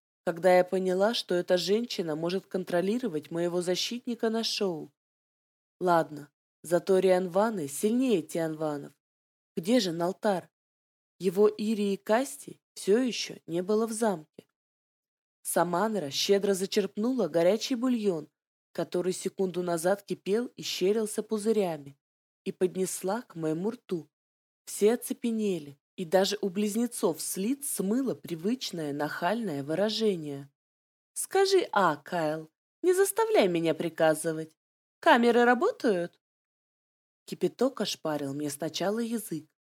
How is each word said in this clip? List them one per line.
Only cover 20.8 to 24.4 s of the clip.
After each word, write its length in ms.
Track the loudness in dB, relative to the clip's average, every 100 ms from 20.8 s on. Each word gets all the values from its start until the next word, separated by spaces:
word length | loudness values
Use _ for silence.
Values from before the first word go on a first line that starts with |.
| 2 2 -2 -4
пузырями, 720 | -4 -2 0 2 2 -2 -10 -20 _ _ _ _
и 80 | -8
поднесла 680 | -2 0 0 -4 -4 -4 -4
к 120 | -6
моему 360 | -4 -2 -2 -4
рту. 400 | -6 -6 -6 -8 _ _ _